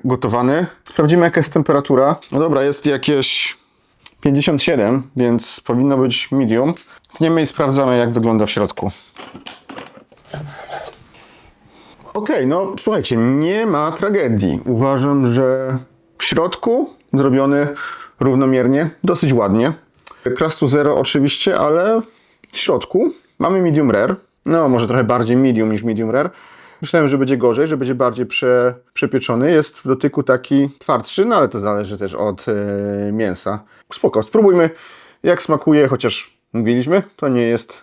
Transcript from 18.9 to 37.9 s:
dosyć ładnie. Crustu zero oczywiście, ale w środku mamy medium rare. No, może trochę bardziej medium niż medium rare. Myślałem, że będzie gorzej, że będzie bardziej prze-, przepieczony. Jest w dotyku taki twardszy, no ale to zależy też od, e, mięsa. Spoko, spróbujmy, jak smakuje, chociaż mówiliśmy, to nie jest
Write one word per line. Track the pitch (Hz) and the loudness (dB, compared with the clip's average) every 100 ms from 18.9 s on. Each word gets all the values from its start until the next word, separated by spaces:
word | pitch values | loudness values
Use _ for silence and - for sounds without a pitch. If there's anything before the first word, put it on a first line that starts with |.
| - | -2
dosyć | - 170 151 | -2 0 2
ładnie. | 120 101 110 135 160 _ _ - - 123 127 | 2 2 2 0 -4 _ _ -20 -10 -6 -2
Crustu | 160 - 139 | -4 0 0
zero | 147 147 - | 2 2 0
oczywiście, | 135 147 143 - 196 180 | 0 0 0 0 0 0
ale | 147 165 196 226 220 _ _ _ _ | 2 2 2 0 -4 _ _ _ _
w | - | -6
środku | - 135 - 185 320 - _ - | -2 -2 0 0 0 -4 _ -4
mamy | 165 190 | -2 0
medium | 175 151 135 | 2 2 2
rare. | 104 120 190 _ _ - | 2 0 -2 _ _ -2
No, | 165 147 | 0 2
może | 120 117 | 2 2
trochę | 127 | 0
bardziej | 113 123 113 123 | 2 0 2 2
medium | 135 110 110 | 2 2 0
niż | 104 | -2
medium | 113 107 113 | -4 -4 -2
rare. | 123 175 - - - - - | -2 -2 -8 -20 -20 -20 -16
Myślałem, | 151 170 143 | -2 0 2
że | 139 | 2
będzie | 131 131 | 0 2
gorzej, | 127 117 156 | 2 2 0
że | 143 | -2
będzie | 127 127 | -2 0
bardziej | 123 113 123 | -2 -2 -4
prze-, | - 127 123 123 123 _ | -2 2 2 2 -2 _
przepieczony. | - 143 135 - 117 147 | -6 -2 -2 -2 0 2
Jest | 160 147 - | 2 0 -4
w | 131 | -4
dotyku | 131 143 147 | 0 0 0
taki | 131 127 - 139 139 - | 0 0 2 0 0 -4
twardszy, | - 123 - - 226 | -4 -2 -2 -2 0
no | 208 | 2
ale | 123 | 0
to | 110 | 0
zależy | 101 104 98 101 | -2 -2 -4 -8
też | 98 | -8
od, | - 104 92 - | -4 -4 -4 -4
e, | 104 101 101 101 101 104 | -4 -2 -4 -4 -4 -4
mięsa. | 107 104 90 104 104 - _ - | -2 -2 -4 -6 -8 -10 _ -20
Spoko, | - 196 - | -2 0 0
spróbujmy, | 208 226 202 175 160 165 - - - _ | 0 4 4 4 2 -2 -18 -20 -20 _
jak | 143 143 | 0 0
smakuje, | - 156 160 147 131 | 0 -2 2 4 4
chociaż | 127 113 - - _ _ | 0 -2 -4 -10 _ _
mówiliśmy, | 117 110 120 127 190 196 - | -4 0 0 2 0 -2 -4
to | 143 | -2
nie | 123 | 0
jest | 117 117 - - _ | 0 -2 -6 -20 _